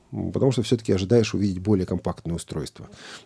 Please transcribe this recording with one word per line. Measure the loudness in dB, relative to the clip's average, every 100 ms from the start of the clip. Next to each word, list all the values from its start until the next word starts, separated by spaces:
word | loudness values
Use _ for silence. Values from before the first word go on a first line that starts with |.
| _
м, | -8 -4
потому | 0 2
что | 2
все-таки | 2 0 2
ожидаешь | 0 4 4 4 0
увидеть | -2 0
более | 2 2 2
компактное | -2 -4 -6 -6 -8
устройство. | -6 -8 -10 -12 -20 -20 -20 -20